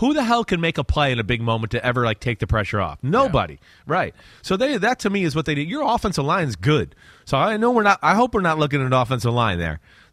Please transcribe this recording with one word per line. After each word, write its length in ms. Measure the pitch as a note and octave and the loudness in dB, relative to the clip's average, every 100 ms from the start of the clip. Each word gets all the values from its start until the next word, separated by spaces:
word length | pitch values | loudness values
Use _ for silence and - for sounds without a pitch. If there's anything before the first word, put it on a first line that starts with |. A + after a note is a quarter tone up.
Who 120 | A#3+ | 0
the 80 | D4+ | 2
hell 200 | A#3 A#3+ | 2 0
can 160 | A3+ F3+ | 0 0
make 160 | E3 - | -2 -2
a 60 | |
play 280 | C#3+ - C#3+ | -2 0 0
in 60 | B2 | 0
a 60 | |
big 160 | G2+ A#2+ | -2 -2
moment 300 | A#2 A2+ A2 | 0 -2 -2
to 120 | A#2 | -4
ever, 200 | A#2 B2 | -2 0
like, 160 | A#2+ G#2+ | 0 -2
take 200 | B2+ A#2 | -4 -4
the 60 | - | 0
pressure 340 | A2+ G2+ G#2 | 0 0 -2
off? 180 | F2+ D2+ | -4 -4
Nobody, 560 | B2+ G#3 C4+ C#3+ F2 C#2 _ - - | -2 2 2 0 -2 -8 _ -16 -4
right? 280 | E3+ B2+ - - - | -2 -4 -8 -20 -14
So 140 | - F#3+ | -4 -2
they, 200 | C4 C4 | 0 0
that 220 | G#3 B3+ | -2 -2
to 100 | G#3 | -2
me 140 | G3+ | 0
is 100 | F3 | -2
what 120 | C#3 D#3+ | -2 -4
they 80 | |
need. 140 | D3 D3+ | -4 -4
Your 140 | C4+ D4 | -4 -2
offensive 300 | A#3 A3 E3+ C#3 | 0 -2 -2 -2
line's 300 | F#3 D#3 F#2+ | 0 -2 -2
good. 380 | F#2 D3+ D#2 - - - | 0 0 0 -10 -20 -20
So 140 | - C3+ | -4 0
I 180 | F3 G#3+ | 0 2
know 140 | A#3 | 2
we're 120 | B3 | 4
not, 160 | G#3 F#3+ | 4 4
I 120 | D3+ | 4
hope 200 | F#3+ B3 | 4 2
we're 60 | A3+ | 2
not 160 | F3+ D#3 | 0 2
looking 220 | D3 C#3+ | 0 0
at 60 | C3 | 2
an 60 | |
offensive 400 | B2+ A#2 B2+ A#2+ | 2 2 0 0
line 260 | A#2+ A2+ F2 | 2 0 0
there. 220 | E2+ D#2 _ - - | -2 -6 _ -20 -12